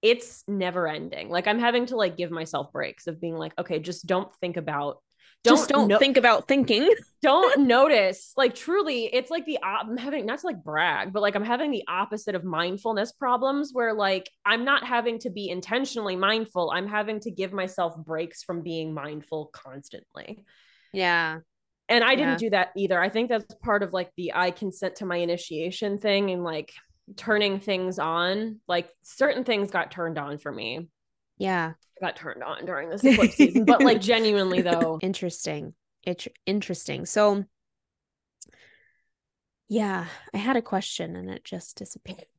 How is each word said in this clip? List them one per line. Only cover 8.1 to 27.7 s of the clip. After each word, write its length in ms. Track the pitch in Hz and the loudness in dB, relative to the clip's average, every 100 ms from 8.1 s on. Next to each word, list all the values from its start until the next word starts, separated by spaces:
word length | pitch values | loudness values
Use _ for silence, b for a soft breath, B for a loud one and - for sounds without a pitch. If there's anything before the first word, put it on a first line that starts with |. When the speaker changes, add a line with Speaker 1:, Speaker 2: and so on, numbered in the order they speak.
| - - - | 0 -6 2
Speaker 1:
Like, 180 | 262 | 2
truly, 520 | 254 - 370 320 254 226 | 0 -2 0 0 -2 0
it's 180 | 247 254 | -2 -2
like 140 | 330 - | -6 -4
the 120 | 294 | -6
op-, 260 | 185 208 220 | -4 -4 -4
I'm 80 | 247 | -6
having, 260 | 254 285 | -4 -4
not 140 | 208 277 | -4 -6
to, 80 | 359 | -6
like, 160 | 214 | -8
brag, 480 | 156 151 175 143 98 | -6 0 0 0 -2
but, 80 | 190 | 0
like, 120 | 202 | 0
I'm 100 | 208 | 0
having 260 | 214 240 294 | -2 -2 -2
the 140 | 240 - | -4 -4
opposite 460 | 180 196 214 214 | -4 -4 -4 -6
of 100 | 190 | -6
mindfulness 680 | 180 160 175 190 226 214 233 | -4 -2 -2 -4 -4 -4 -4
problems 580 | - 262 247 262 277 285 | -4 -2 0 0 -2 -4
where, 180 | 254 233 | -2 -2
like, 380 | 214 196 190 190 _ 202 | 0 0 0 -4 _ 0
I'm 180 | 226 | 0
not 200 | 247 277 | 2 0
having 340 | 247 240 233 226 | 2 0 0 -4
to 100 | 240 | -8
be 200 | 185 196 | -8 -6
intentionally 680 | 180 180 233 269 240 208 185 | -8 -4 -4 -2 -4 -4 0
mindful. 540 | 190 220 220 180 170 | 0 0 -2 -2 -2
I'm 160 | 180 196 | -2 -2
having 320 | 208 208 214 | -4 -4 -6
to 100 | 220 | -8
give 220 | 165 185 | -6 -6
myself 420 | 196 185 190 175 160 | -4 -6 -2 -4 -4
breaks 460 | 156 160 170 - | -8 -6 -6 -8
from 200 | - 170 | -8 -8
being 320 | 165 165 156 | -6 -6 -6
mindful 560 | 156 143 151 147 160 151 | -8 -8 -12 -8 -10 -10
constantly. 920 | - 135 135 - - _ - - 214 _ b b b b | -16 -18 -18 -16 -20 _ -20 -16 -18 _ b b b b
Speaker 2:
Yeah. 460 | 196 180 170 165 160 160 _ _ _ _ | -2 2 2 0 -4 -14 _ _ _ _
Speaker 1:
And 140 | 233 | 4
I 100 | 226 | 4
didn't 160 | 269 294 | 4 2
Speaker 2:
Yeah. 60 | - | 0
Speaker 1:
do 140 | 220 | 0
that 200 | 196 180 | 2 0
either. 240 | - 196 180 | -2 0 2
I 100 | 185 | 2
think 180 | 214 233 | 0 -2
that's 240 | 226 208 - | -2 -4 -14
part 260 | 240 208 | 0 0
of, 100 | 196 | 0
like, 200 | 185 180 - | -4 -6 -8
the 160 | 175 | -6
I 180 | - 180 | 0 0
consent 460 | 180 202 185 190 185 | 0 -8 -6 -8 -6
to 80 | 196 | -6
my 100 | 175 | -2
initiation 840 | 170 175 - 156 165 185 208 202 | -2 -4 -6 -6 -6 -4 -4 -2
thing 320 | 214 196 202 | 0 0 0
and, 120 | 180 | -2
like, 280 | 175 160 151 - _ _ _ 196 | -4 -6 -10 -16 _ _ _ -14
turning 420 | - 214 208 196 | 0 2 2 -2
things 400 | 196 | -2